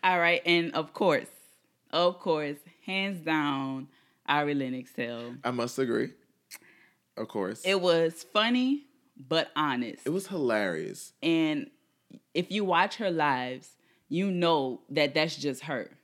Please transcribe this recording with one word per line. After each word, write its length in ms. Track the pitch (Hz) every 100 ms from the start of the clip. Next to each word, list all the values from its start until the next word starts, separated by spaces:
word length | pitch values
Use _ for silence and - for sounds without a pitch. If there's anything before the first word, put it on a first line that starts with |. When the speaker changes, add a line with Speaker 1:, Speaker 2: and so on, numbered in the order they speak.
Speaker 1:
All 160 | 185 180
right. 220 | 170 175 170
And 280 | 170 170
of 200 | - 156
course, 320 | - 196 147 - - - _ _ _ _
of 280 | 160 175 180
course, 380 | 196 156 147 143 - _ -
hands 400 | 196 196 185 160
down, 640 | 156 147 139 135 135 139 _ _ _ -
Ari 260 | 147 147
Lennox 380 | 143 131 127 127
tale. 420 | - 120 117 120 123
Speaker 2:
I 60 | 120
must 300 | 123 120 -
agree. 300 | 131 117 123 - _ _ _ - - - _ _ _ -
Of 100 | 113
course. 340 | 113 95 113 185
Speaker 1:
It 160 | 196
was 420 | 180 170 165 165 -
funny, 540 | 214 220 247 254 285 - _ _ -
but 340 | 131 160 151 -
honest. 480 | 151 123 117 - -
Speaker 2:
It 40 |
was 160 | 175 190
hilarious. 840 | 190 131 107 101 82 80 - - _
Speaker 1:
And 480 | 160 165 160 151 - _ _ _ _ - _ -
if 160 | 180
you 120 | 196 196
watch 300 | 170 196 -
her 120 | 208
lives, 600 | 165 147 131 127 131 - _ _ _ _
you 200 | 165 196
know 500 | 180 170 160 131 123 _
that 240 | 143 147 160
that's 200 | 160 143
just 280 | 139 131
her. 260 | - 135 - -